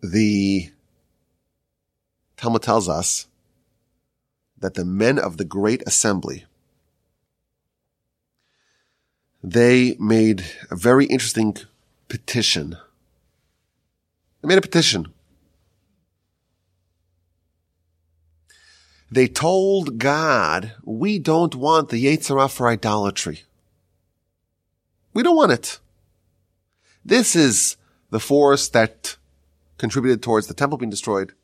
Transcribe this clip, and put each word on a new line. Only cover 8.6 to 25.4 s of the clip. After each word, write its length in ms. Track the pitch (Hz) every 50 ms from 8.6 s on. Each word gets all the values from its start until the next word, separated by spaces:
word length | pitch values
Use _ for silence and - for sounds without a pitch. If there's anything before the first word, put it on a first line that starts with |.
| _ _ _ _ _ _ _ _ _ _ _ _ _ _ _ _ -
they 540 | 98 85 117 120 120 123 127 127 123 - -
made 460 | 95 107 113 113 110 110 110 92 90 80 - - - -
a 60 | -
very 300 | 90 90 117 123 135 139
interesting 500 | - - 131 117 110 - 113 110 107 101 - - _ _ _ _ _ _ _ _ _
petition. 680 | - 110 _ - - 123 107 - - 87 76 71 87 - - _ _ _ _ _ _ _ _ _ _ _ _ _ _ _ _ _ _ _ _ _ _ _ _ _ _ _ _ _ _ _ -
They 60 | 143
made 100 | 180 196
a 40 | 190
petition. 500 | 190 - 180 160 - - 95 80 - _ _ _ _ _ _ _ _ _ _ _ _ _ _ _ _ _ _ _ _ _ _ _ _ _ _ _ _ _ _ _ _ _ _ _ _ _ _ _ _ _ _ _ _ _ _ _ _ _ _ _ _ _ _ _ _ _ _ _ _ _ _ _ _ _ _ _ _ _ _ _ _ _ _ _ _ _ _ _ _
They 160 | 117 123 131
told 720 | 123 - - 143 165 185 190 190 196 196 196 175 143 120 113
God, 760 | 120 139 143 151 160 160 139 120 95 78 78 87 92 113 107 - -
"We 340 | - 113 110 143 202 214 196
don't 360 | 139 - 156 160 170 160 165
want 340 | 127 127 147 160 160 147 -
the 160 | - 117 123
Yetzer 320 | 139 151 156 - - 139
Hara 120 | 139 135 135
for 200 | - - 127 120
idolatry. 760 | 117 - - 110 104 107 101 101 98 - - 87 78 - - _ _ _ _ _ _ _ _ _ _ _ _ _ _ _ _ _ _ _ _ _ _ _ _ _ _ _ _ _ _ _ _ _ _
We 80 | 311 330
don't 140 | 349 349
want 160 | 320